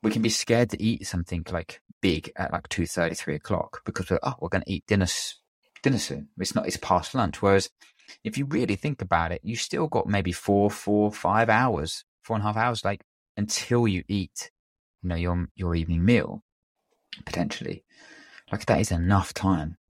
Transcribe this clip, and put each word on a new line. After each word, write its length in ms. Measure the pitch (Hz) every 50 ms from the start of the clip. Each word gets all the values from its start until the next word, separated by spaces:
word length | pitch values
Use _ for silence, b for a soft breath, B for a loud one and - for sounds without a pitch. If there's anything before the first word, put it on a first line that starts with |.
| -
We 80 | 110
can 100 | 107 117
be 80 | 110 113
scared 400 | 104 - - - 117 117 123 113
to 120 | - -
eat 260 | 101 110 117 - - -
something, 360 | - 90 87 - - 85 82 -
like, 300 | 90 82 82 - - - _ _ - _
big 320 | - 95 82 80 - - -
at, 160 | - 92 -
like, 180 | - 87 - -
two 160 | - - 85
thirty, 300 | - - - 85 82 85
three 200 | - - - 76
o'clock 460 | 76 _ - 98 85 - - - - _
because 240 | - - - 92 -
we're, 100 | - -
"Oh, 140 | - - 131 -
we're 100 | - 87
gonna 140 | - 95 - -
eat 180 | 98 85 -
dinner 180 | - 107 101 92
s-, 360 | 90 - - - - - _ _ _ _ _ _ _ _ -
dinner 160 | - 135 135 107
soon. 300 | - - - - - - _ -
It's 160 | 92 - -
not, 140 | 104 - -
it's 100 | - -
past 380 | - - 95 90 82 - -
lunch." 260 | 131 113 90 - -
Whereas 280 | - 98 98 98 95 - _ _ B B B B B B B B B
if 140 | 110 110 135
you 80 | 143
really 300 | 139 151 151 127 - 101
think 260 | 95 - 147 143 -
about 300 | - 92 95 82 85 82
it, 100 | 87 - _
you 120 | 92 117
still 320 | 117 - - - - 160 151
got 200 | - 117 - -
maybe 240 | 101 101 92 90
four, 380 | 87 - - - 101 101 101 104
four, 420 | 104 - - - 104 104 104 104
five 380 | 104 - - 87 98 110 117 113
hours, 540 | 110 110 127 127 110 76 73 80 - - - _ _ _
four 140 | _ - 113
and 80 | 107 104
a 40 | 107
half 100 | 107 110
hours, 280 | 113 123 120 110 -
like, 160 | 101 101 98 - _ _ _ _ _ _
until 520 | - 104 107 - - - - 123 120 120 110
you 160 | 95 90 - _
eat, 440 | 98 101 92 - _ - - - _ _ _ _ _ _ _ _ _ _
you 80 | - 90
know, 60 | 87
your, 320 | 85 85 87 87 87 87 - _
your 200 | - 95 87 85
evening 300 | 82 82 85 85 82 85
meal, 380 | 104 240 110 - - - - _ _ _ _ _ _ _ _ _ _ _ _ _ _ - - -
potentially. 580 | - - 87 85 73 - - - - - - _ B B B B B B B B B B B B B
Like, 140 | - 104 -
that 140 | - 113 76
is 120 | 104 -
enough 420 | 90 85 85 87 101 98 90 - -
time. 440 | - - 95 95 85 76 78 87 _ _